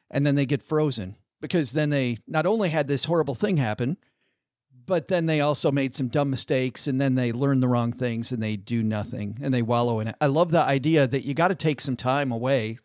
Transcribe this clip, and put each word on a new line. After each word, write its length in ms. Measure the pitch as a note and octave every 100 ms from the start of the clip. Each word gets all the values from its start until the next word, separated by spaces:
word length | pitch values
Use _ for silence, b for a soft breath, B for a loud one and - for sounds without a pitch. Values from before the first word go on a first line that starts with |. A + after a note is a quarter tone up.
| b
and 160 | C3+ C#3+
then 100 | C#3+
they 120 | C3
get 160 | C#3+
frozen 520 | - D#3 D3+ B2+ F#2+ G#2 _ _
because 300 | - F3+ C3+
then 180 | C3+ D3+
they 280 | C#3+ B2+ A2+ -
not 180 | D#3 D#3+
only 220 | A3+ F#3+
had 180 | D#3 C#3
this 180 | C#3 -
horrible 300 | E3+ C#3+ A#2+
thing 220 | G#3 E3+
happen, 400 | A#2+ G#2+ B2 F3+ _ _ _ _ _ _ _ B2+ A#2+
but 220 | F#3 -
then 200 | F#3 E3
they 120 | D#3
also 320 | D3 D3 D#3
made 240 | C#3 C3+ -
some 140 | C3
dumb 200 | D3 C#3+
mistakes, 580 | C3 - C3+ B2+ - -
and 120 | C3
then 160 | C#3 C3
they 160 | B2
learn 280 | A#2 C#3 C3+
the 60 | B2+
wrong 260 | B2 A#2+
things, 380 | A#2 B2 A2+ A#2
and 100 | B2
they 140 | A2 G#2+
do 260 | G2+ A#2
nothing, 540 | A2 G#2+ G#2 A2 G#2 A2
and 120 | C#3+
they 80 | C3
wallow 380 | A#2 A#2+ A#2+ A2+
in 80 | A2
it. 60 | -
I 60 | D3
love 260 | C#3 F3
the 80 | E3
idea 480 | C3+ C#3 C3+ D#3+ C3+
that 160 | C#3
you 100 | B2+
gotta 220 | C3 F3 F3+
take 240 | D#3+ D3
some 160 | - B2
time 360 | B2+ C3+ C#3
away, 460 | A#2 B2 C3+ A2 A2+